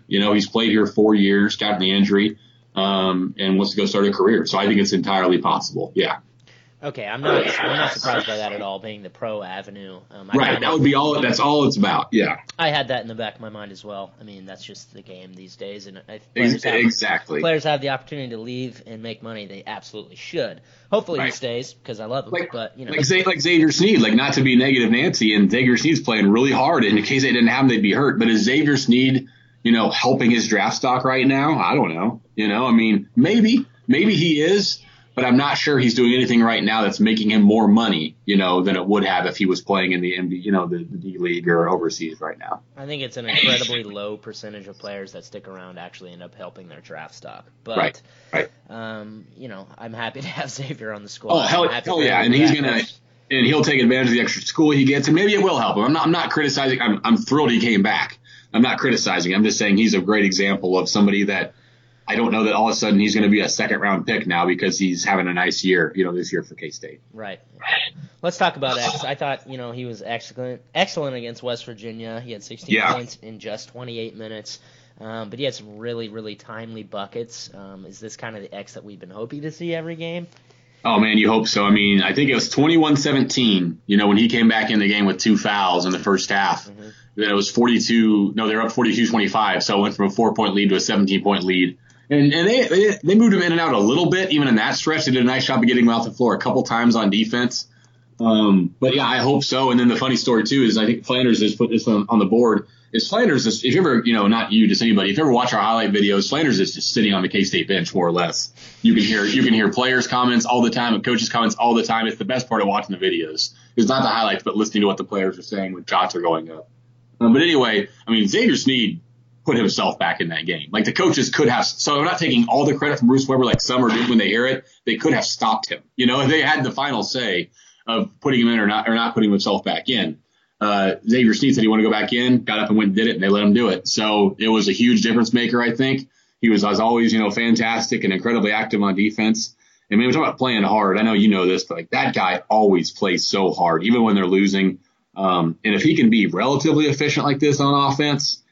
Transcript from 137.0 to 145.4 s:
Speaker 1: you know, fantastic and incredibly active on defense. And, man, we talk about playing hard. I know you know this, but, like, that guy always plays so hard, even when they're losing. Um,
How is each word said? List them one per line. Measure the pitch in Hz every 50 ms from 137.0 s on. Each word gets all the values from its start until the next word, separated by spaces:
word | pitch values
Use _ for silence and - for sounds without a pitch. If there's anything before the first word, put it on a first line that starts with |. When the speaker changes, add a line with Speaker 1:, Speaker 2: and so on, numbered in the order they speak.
| 117 110
Speaker 1:
you | 110 110
know, | 107 101
fantastic | 104 117 117 117 110 110 113 113 117 113 113 - 120 - -
and | 98 95
incredibly | 90 92 113 117 113 101 104
active | 107 110 110 - 113 101
on | 101 98 90
defense. | 98 107 107 - - 107 110 110 110 - - - _ _ _ _ _ _ -
And, | 104 110
man, | 123
we | 127 156
talk | 160
about | 143 120 - -
playing | 127 127 117 107
hard. | 101 87 107 107 101 95 92 104
I |
know | 110 113
you | 107 101 107 107
know | 101 95 90
this, | 92 92 90 -
but, | - 85
like, | 85 85 -
that | 127 127 139 117 -
guy | 113 95 92 92 90 - -
always | 107 110 107 101 95 85 82 -
plays | - - 104 95 87 82 -
so | - - 98 95 85
hard, | - 90 90 85 82 82 90
even | 113 120 120
when | 113 110 101
they're | 98 92
losing. | 90 95 95 101 95 95 95 95 92 90 - _ _ _ _ _ _ -
Um, | 95 98 92 92 87